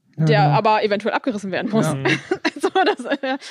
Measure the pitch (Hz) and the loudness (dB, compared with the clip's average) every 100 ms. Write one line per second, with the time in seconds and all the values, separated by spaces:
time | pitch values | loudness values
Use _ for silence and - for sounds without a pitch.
0 | _ - 156 147 147 202 214 214 214 202 | _ -2 2 4 4 4 4 2 2 0
1 | 214 - - 208 196 170 226 214 220 - | -2 -2 -4 -6 -4 -6 -2 0 0 0
2 | - 320 - 349 330 - 392 381 359 392 | -2 -2 -4 -4 -4 -2 -2 0 0 0
3 | 240 285 262 277 - | -4 -6 -4 -6 -8